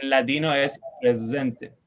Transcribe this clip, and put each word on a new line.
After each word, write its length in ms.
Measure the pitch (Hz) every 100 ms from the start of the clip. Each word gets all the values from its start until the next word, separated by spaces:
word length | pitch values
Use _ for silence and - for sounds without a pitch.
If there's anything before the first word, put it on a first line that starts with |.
En 80 | 135
latino 420 | 135 120 143 160
es 240 | 139 139 - - -
presente 800 | 123 117 113 139 131 117 - _